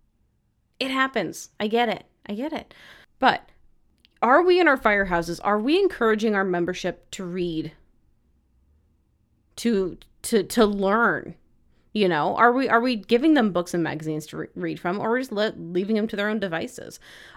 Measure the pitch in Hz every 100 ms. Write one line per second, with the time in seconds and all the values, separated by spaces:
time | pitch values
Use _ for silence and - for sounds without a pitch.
0 | _ _ _ _ _ _ _ - 262 262
1 | 262 240 165 - - - 214 226 233 185
2 | - _ - 208 294 294 - - - -
3 | _ - 262 - - _ _ _ _ _
4 | _ - 233 294 359 359 330 269 220 208
5 | 190 170 170 170 - 208 233 349 381 -
6 | 226 220 220 202 190 175 175 185 180 175
7 | - - 180 185 175 160 160 - _ _
8 | _ _ _ _ _ _ _ _ _ _
9 | _ _ _ _ _ - 233 202 185 -
10 | - _ - 220 180 - 208 202 190 220
11 | 226 151 - - _ _ _ _ _ 214
12 | 190 156 151 - 240 247 262 233 254 233
13 | - 240 320 294 214 175 175 175 151 151
14 | 156 156 151 156 - 175 170 156 175 202
15 | 226 247 262 208 220 - 165 180 202 220
16 | 214 202 208 214 196 165 254 - - -
17 | - - -